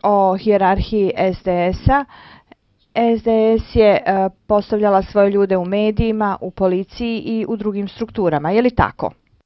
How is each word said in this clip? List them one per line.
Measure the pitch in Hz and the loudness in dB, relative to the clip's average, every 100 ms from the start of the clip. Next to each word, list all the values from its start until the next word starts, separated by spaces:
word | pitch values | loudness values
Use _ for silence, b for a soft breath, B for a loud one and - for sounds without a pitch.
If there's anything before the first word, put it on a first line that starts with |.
o | 208 202 190 185 | 0 2 2 0
hijerarhiji | 214 202 190 196 - 214 190 - | 0 2 2 0 0 0 -2 0
S | 190 175 | -2 -2
D | 185 175 175 | -2 0 0
S-a, | 185 - 277 277 B B B B - _ _ _ | -2 0 0 -2 B B B B -20 _ _ _
S | - 233 226 | -2 0 0
D | 226 226 220 226 | 0 0 2 0
S | - | -2
je, | 240 214 196 - | 2 4 4 0
e, | 190 190 - _ | 0 -2 -4 _
postavljala | 208 202 214 208 196 | -2 0 -2 2 2
svoje | 190 208 202 | 0 2 2
ljude | 202 196 185 | 2 0 0
u | |
medijima, | 180 202 214 214 226 220 208 190 | -2 0 0 0 -2 0 -2 -4
u | 180 | -8
policiji | - 190 185 190 - 233 226 | -2 -2 0 -4 -8 -6 -6
i | - 226 - | -6 -6 -4
u | 226 | -4
drugim | 208 202 202 | -4 -6 -8
strukturama. | - 233 - 180 151 151 | -8 -10 -2 -2 0 0
Je | 208 | 0
li | 247 | 0
tako? | 240 117 - - - _ _ | 2 0 -2 -10 -10 _ _